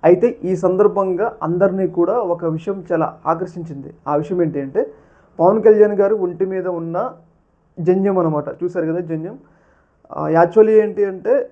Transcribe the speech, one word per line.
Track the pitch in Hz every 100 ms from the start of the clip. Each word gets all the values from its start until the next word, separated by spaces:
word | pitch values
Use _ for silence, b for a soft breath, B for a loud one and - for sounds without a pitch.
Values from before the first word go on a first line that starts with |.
అయితే | 160 180 240 -
ఈ | 180 185
సందర్భంగా | 185 185 208 202 190 180 220 -
అందరినీ | 156 175 196 190 185
కూడా | 170 170 233
ఒక | 196 170
విషయం | 170 160 208 196 165
చాలా | 165 156 - 151
ఆకర్షించింది. | 165 - 175 165 139 139 - -
ఆ | 147
విషయం | 151 180
ఏంటి | 165 143
అంటే | 135 190 254 b b b b -
పవన్ | 170 214
కళ్యాణ్ | 214 214 208
గారు | 202 196
ఒంటి | 214 180 165
మీద | 190 190 180
ఉన్న | 175 165 170 247 247 _ _ _ _ _ -
జంజం | 170 185 196 190
అనమాట. | 165 151 143 -
చూశారు | 175 180 160
కదా | 170
జంజం. | 165 160 170 262 b b b b b b _
ఆ, | - 156
యాక్చువల్లీ | 165 175 214 220
ఏంటి | 220 214 190
అంటే | 196 190 196 269 -